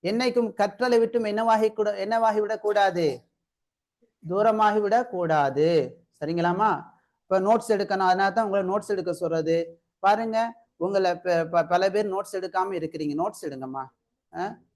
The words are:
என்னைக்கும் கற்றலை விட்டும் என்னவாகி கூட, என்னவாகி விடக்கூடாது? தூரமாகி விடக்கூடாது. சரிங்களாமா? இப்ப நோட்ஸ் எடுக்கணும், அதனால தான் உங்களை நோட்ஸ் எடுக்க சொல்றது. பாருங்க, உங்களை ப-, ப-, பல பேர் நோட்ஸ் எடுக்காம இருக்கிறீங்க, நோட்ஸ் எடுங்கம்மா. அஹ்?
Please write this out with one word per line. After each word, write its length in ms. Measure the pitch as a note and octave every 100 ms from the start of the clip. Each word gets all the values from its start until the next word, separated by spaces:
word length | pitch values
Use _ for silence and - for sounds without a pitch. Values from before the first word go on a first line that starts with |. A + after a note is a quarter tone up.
என்னைக்கும் 500 | F3 A3+ B3+ A#3+ A3+
கற்றலை 460 | - G#3 G#3 B3 A#3
விட்டும் 240 | A3+ A#3
என்னவாகி 500 | G#3+ G#3 A3+ A3 A3
கூட, 320 | A3 G#3 G3+ G3
என்னவாகி 340 | A3+ A3+ G#3+
விடக்கூடாது? 840 | G#3 A3 G#3 G#3 G3 F3 D#3+ B2 _ _ _ _ _ _ _ _ _ _ D#3+
தூரமாகி 520 | F#3 G#3+ G#3+ G#3+ G#3+
விடக்கூடாது. 1160 | G3+ A3+ B3 F3+ E3+ D#3 C#3 C3+ D#3 E3 B2+ - _ _
சரிங்களாமா? 680 | D3+ E3+ E3+ F3+ G#3+ D3+ - _ _ _
இப்ப 180 | _ F#3+
நோட்ஸ் 320 | F#3+ A3+ A3
எடுக்கணும், 380 | G#3 G3+ G3 F#3
அதனால 220 | F#3 G3
தான் 140 | G3 G#3+
உங்களை 220 | G3 F#3
நோட்ஸ் 200 | G3+ -
எடுக்க 260 | G3+ F3
சொல்றது. 720 | E3 E3 E3 D#3 E3 E3 - _ _
பாருங்க, 680 | F#3+ A3 A3+ A3 A#3 A#3 _ _
உங்களை 400 | F3 G3 F#3+ F3
ப-, 300 | F3+ E3+ E3
ப-, 160 | E3+ E3
பல 220 | F3 G3
பேர் 220 | G3 G#3
நோட்ஸ் 200 | F#3+ G3+
எடுக்காம 400 | F#3+ F3+ F#3 F#3+
இருக்கிறீங்க, 420 | F3+ D#3 D#3 D3+ D3
நோட்ஸ் 300 | F#3 G#3 D#3
எடுங்கம்மா. 400 | C3+ C3 C3+ C3 _ _ _ _
அஹ்? 240 | E3 F#3+ - _